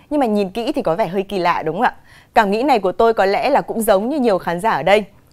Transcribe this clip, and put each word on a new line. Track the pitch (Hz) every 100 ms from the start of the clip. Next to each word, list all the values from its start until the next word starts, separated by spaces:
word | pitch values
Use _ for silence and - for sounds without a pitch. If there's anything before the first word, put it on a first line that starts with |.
| _
Nhưng | -
mà | 240
nhìn | 208 196
kỹ | 190 233
thì | -
có | 196 165
vẻ | 202
hơi | 190
kỳ | - 202
lạ | 175 147 156
đúng | 160
không | 240
ạ? | - - - _
Cảm | - 208
nghĩ | 208
này | 277 247
của | 185
tôi | 180 226
có | 220 190
lẽ | 196 247
là | 277
cũng | 180 214
giống | 214 190 226
như | 302
nhiều | 240 190
khán | - 170
giả | 220
ở | 165
đây. | 156 208 202 - _